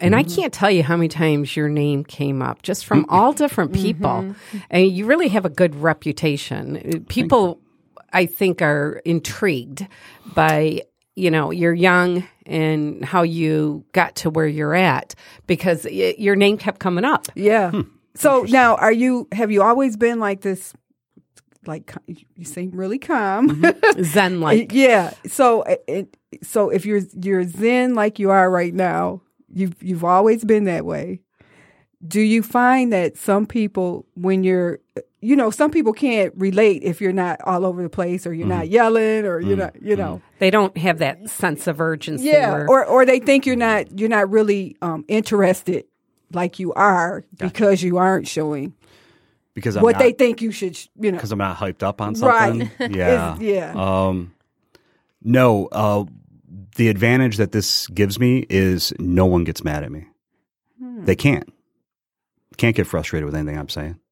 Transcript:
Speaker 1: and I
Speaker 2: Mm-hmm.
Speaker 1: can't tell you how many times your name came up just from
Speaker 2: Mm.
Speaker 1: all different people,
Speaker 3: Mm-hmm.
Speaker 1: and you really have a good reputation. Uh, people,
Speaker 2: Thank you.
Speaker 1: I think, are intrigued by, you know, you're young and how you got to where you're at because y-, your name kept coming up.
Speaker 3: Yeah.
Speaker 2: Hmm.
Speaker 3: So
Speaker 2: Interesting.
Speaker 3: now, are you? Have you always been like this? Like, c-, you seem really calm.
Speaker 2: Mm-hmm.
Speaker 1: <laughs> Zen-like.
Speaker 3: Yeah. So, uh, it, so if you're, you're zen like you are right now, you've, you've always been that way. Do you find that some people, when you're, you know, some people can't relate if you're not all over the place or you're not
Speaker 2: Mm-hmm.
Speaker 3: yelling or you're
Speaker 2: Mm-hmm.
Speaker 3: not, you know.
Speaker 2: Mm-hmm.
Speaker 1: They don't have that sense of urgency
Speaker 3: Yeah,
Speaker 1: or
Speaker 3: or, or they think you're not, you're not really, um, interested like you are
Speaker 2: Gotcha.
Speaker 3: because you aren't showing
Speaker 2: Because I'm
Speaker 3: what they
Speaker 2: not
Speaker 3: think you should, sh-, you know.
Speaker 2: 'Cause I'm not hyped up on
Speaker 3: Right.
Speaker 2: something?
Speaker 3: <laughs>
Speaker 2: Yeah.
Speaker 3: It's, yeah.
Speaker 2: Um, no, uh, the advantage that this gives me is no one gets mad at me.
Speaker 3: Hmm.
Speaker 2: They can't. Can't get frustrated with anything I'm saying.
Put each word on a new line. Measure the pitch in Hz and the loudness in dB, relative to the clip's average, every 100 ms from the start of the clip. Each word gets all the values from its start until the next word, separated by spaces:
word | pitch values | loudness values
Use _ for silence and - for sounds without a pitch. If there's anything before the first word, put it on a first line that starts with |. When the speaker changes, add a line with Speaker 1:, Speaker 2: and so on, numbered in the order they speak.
Speaker 1:
and | 175 220 | 2 2
I | |
Speaker 2:
Mm-hmm. | 294 - | 2 -2
Speaker 1:
can't | 330 | -4
tell | - 196 | 0 2
you | 185 | 2
how | 139 170 | 2 0
many | 165 | 0
times | 160 160 147 139 - | 0 0 2 -2 -2
your | 151 | -2
name | 151 147 143 | 0 0 -2
came | 151 - 139 135 | -4 -6 -4 -2
up | 127 117 | -4 -6
just | - 196 | -6 -6
from | - - | 0 0
Speaker 2:
Mm. | - | 2
Speaker 1:
all | 180 247 | 4 4
different | 302 294 - 147 | 2 -2 -2 -2
people, | 190 190 165 160 | -2 -2 -2 -2
Speaker 3:
Mm-hmm. | 117 190 202 - 208 - | -2 -6 -12 -14 -16 -2
Speaker 1:
and | 185 190 | 2 2
you | 185 214 | 2 0
really | 320 302 | 2 2
have | 208 180 | 0 -2
a | |
good | 143 175 143 | 0 0 2
reputation. | 160 156 156 143 160 143 - 123 131 147 | -2 -2 -4 -2 -2 -2 -6 -8 -8 -10
Uh, | - 165 - | -6 -8 -6
people, | 240 - 247 185 | -4 2 2 2
Speaker 2:
Thank | 165 | -2
you. | _ _ _ - _ | _ _ _ -20 _
Speaker 1:
I | 185 170 | 0 0
think, | - 190 180 | 0 -2 0
are | 156 147 147 - | 0 0 -2 -6
intrigued | 170 165 - - 202 135 120 139 190 - - - - | -4 -4 -4 -4 -2 -2 -6 -14 -16 -18 -20 -20 -8
by, | - 156 151 156 175 - _ _ | 0 2 2 0 -2 -10 _ _
you | - 180 | -4 0
know, | 160 143 | 0 -2
you're | 175 170 | 0 0
young | 170 185 180 180 175 180 _ - | 2 4 4 2 -2 -6 _ -8
and | 160 156 156 151 - | -4 -2 -2 -4 -6
how | 143 185 | -4 0
you | 170 165 156 156 151 147 - | 0 0 0 0 -2 -6 -6
got | 185 - - | -2 -2 -2
to | 170 | -4
where | 160 156 | -2 -2
you're | 151 151 | -2 -2
at | 175 185 135 - - - - - | 0 2 0 -4 -16 -20 -12 -4
because | 170 185 165 | -2 0 -2
y-, | - 190 185 - | -4 -2 -2 0
your | 202 | 0
name | 196 202 208 | 4 4 2
kept | - - | -4 -4
coming | 185 175 | -4 -2
up. | - - - - | 0 -2 -4 -2
Speaker 3:
Yeah. | 208 220 185 | 2 2 0
Speaker 2:
Hmm. | 202 - _ _ | -2 -6 _ _
Speaker 3:
So | - 294 262 | 0 2 2
Speaker 2:
Interesting. | 226 | 2
Speaker 3:
now, | 262 240 - | 4 4 4
are | 220 | 2
you? | 226 254 247 - | 2 2 0 -4
Have | 196 220 | -4 0
you | 202 | 4
always | 214 254 269 214 | 4 4 2 0
been | 233 233 | 0 0
like | 208 196 | -2 -4
this? | 202 185 - - _ _ _ _ _ _ _ _ - | -6 -6 -10 -20 _ _ _ _ _ _ _ _ -14
Like, | 156 - - - | -14 -14 -20 -18
c-, | 160 _ - | -20 _ -20
you | 165 | -16
seem | 180 185 | -10 -10
really | 180 190 262 | -8 -6 -6
calm. | - 277 196 202 285 151 | -4 -2 0 2 0 4
Speaker 2:
Mm-hmm. | 339 339 440 285 | 2 4 2 2
Speaker 1:
<laughs> | |
Zen-like. | 170 185 185 180 156 220 226 | 2 2 2 2 2 2 2
Speaker 3:
Yeah. | 240 262 214 170 - - | 4 6 6 2 -6 -8
So, | - 247 226 | 2 2 2
uh, | - - - | 0 -2 -2
it, | 175 190 _ _ - | -8 -8 _ _ -20
so | - 226 202 | -6 -2 0
if | 190 196 | 0 0
you're, | 208 185 185 | -4 -4 -8
you're | 185 190 | -2 -2
zen | 180 175 226 247 254 | -2 -2 0 2 0
like | 233 208 214 | 0 0 0
you | 196 | 2
are | 196 185 | 4 4
right | 180 175 | 2 0
now, | 175 180 165 180 180 _ _ _ | -2 -2 0 -2 -6 _ _ _
you've, | 180 190 - | -6 -6 -6
you've | 185 175 | -6 -4
always | 175 185 220 226 | 2 4 4 2
been | 220 214 | 2 2
that | 196 165 160 | 2 -4 -6
way. | 156 175 185 _ _ _ _ _ _ _ _ 165 | -8 -8 -12 _ _ _ _ _ _ _ _ -6
Do | 208 | 0
you | 214 226 | 2 2
find | 220 247 247 262 240 | 0 2 4 4 2
that | 196 165 - | 0 -2 -4
some | - 196 | -2 0
people, | 214 233 208 196 180 175 - | 0 -2 -2 -2 -4 -4 -12
when | 175 180 190 | -6 -2 0
you're, | 185 185 175 - _ - - _ | 2 2 0 -4 _ -16 -16 _
you | 220 277 | 0 2
know, | 220 | 2
some | 208 302 | 2 0
people | 320 226 | 2 0
can't | 220 277 226 185 180 | 0 0 2 0 0
relate | 196 185 220 180 | 0 4 4 4
if | - 165 | -2 -2
you're | 190 | -2
not | 185 180 160 | -2 -2 -4
all | - 180 185 | -2 -2 -2
over | 180 | -4
the | 175 | -6
place | - 175 180 175 | -4 -4 -4 -6
or | |
you're | 165 180 | -6 -4
not | 180 | -4
Speaker 2:
Mm-hmm. | 165 | 2
Speaker 3:
yelling | 220 226 226 220 220 208 | 2 4 2 0 0 -2
or | 170 | -4
you're | 190 196 | -2 -2
Speaker 2:
Mm-hmm. | |
Speaker 3:
not, | 165 - | -4 -8
you | 208 98 | -4 -2
know. | 95 - | -2 -8
Speaker 2:
Mm-hmm. | - - | -14 -2
Speaker 1:
They | 190 | 0
don't | 208 190 175 | 2 0 0
have | 180 160 | -2 0
that | 139 170 214 | -2 -4 -12
sense | - 180 147 180 | -6 -4 -4 -6
of | 147 | -4
urgency | 165 156 - 151 277 | -4 -4 -8 -6 2
Speaker 3:
Yeah, | 294 233 | 2 2
Speaker 1:
or | 147 147 | -2 2
Speaker 3:
or, | 262 - | 2 4
or | 254 | 4
they | 262 262 | 4 4
think | 285 277 | 4 2
you're | 269 247 | 2 0
not, | 226 214 - 196 | 0 0 -2 -4
you're | 220 | -2
not | 220 196 | 0 2
really, | 220 214 202 185 - | 2 2 0 -4 -8
um, | 170 160 151 | -8 -6 -4
interested | 214 220 202 190 196 - 170 - _ _ _ _ | -2 0 0 2 0 -2 -6 -6 _ _ _ _
like | 170 180 - | -6 -6 -6
you | 180 | -6
are | - 202 180 170 165 - - | 2 2 4 0 -4 -12 -10
Speaker 2:
Gotcha. | 185 | -8
Speaker 3:
because | - 208 190 | 0 2 2
you | 180 180 | 2 2
aren't | 185 190 - | 2 0 -2
showing | 160 151 147 147 - _ _ _ _ _ _ _ - | -6 -4 -4 -8 -12 _ _ _ _ _ _ _ -8
Speaker 2:
Because | 117 101 | -4 2
I'm | |
Speaker 3:
what | 233 233 | 4 6
they | 254 | 4
Speaker 2:
not | - | 4
Speaker 3:
think | 247 233 | 2 0
you | 226 | -6
should, | 202 185 165 | -6 -8 -8
sh-, | - - | -20 -6
you | 214 | -4
know. | 175 | -2
Speaker 2:
'Cause | - | -4
I'm | 101 | -4
not | 98 87 | -4 -4
hyped | 95 - | -6 -4
up | 101 101 | -6 -4
on | 107 | -6
Speaker 3:
Right. | 110 170 226 - 117 113 | 0 2 4 2 0 -6
Speaker 2:
something? | - | -8
Speaker 3:
<laughs> | 247 185 | -6 -2
Speaker 2:
Yeah. | 165 - 82 | 2 2 0
Speaker 3:
It's, | 80 | -4
yeah. | 220 196 160 | -4 -4 -4
Speaker 2:
Um, | - 95 95 95 92 87 _ _ _ _ _ _ _ _ _ | -4 -2 0 0 -2 -8 _ _ _ _ _ _ _ _ _
no, | 110 127 127 104 92 | 0 4 4 4 -2
uh, | 104 107 104 87 55 _ _ _ 92 95 - | -2 0 0 -2 -12 _ _ _ -20 -10 0
the | 113 | 2
advantage | 101 117 127 127 104 | 4 2 4 2 0
that | 98 | 0
this | 107 - - - | 0 -2 -4 -4
gives | 92 101 107 | 0 0 2
me | 123 127 - | 0 0 0
is | 95 95 90 - - | 2 2 0 -4 -6
no | 87 90 92 | 0 2 4
one | 90 | 2
gets | 82 80 | 0 -4
mad | 82 73 | -6 -6
at | 73 | -8
me. | 76 82 _ _ _ _ _ _ - | -14 -18 _ _ _ _ _ _ -20
Speaker 3:
Hmm. | 254 233 165 | -18 -8 -2
Speaker 2:
They | 92 | 0
can't. | 143 95 - _ _ _ _ _ _ _ _ _ _ - | 2 0 -4 _ _ _ _ _ _ _ _ _ _ -2
Can't | 117 107 | 0 0
get | 87 | -2
frustrated | 85 78 80 73 | -4 -6 -6 -6
with | |
anything | 78 76 76 | -6 -6 -8
I'm | 71 | -10
saying. | 78 76 85 _ | -10 -12 -14 _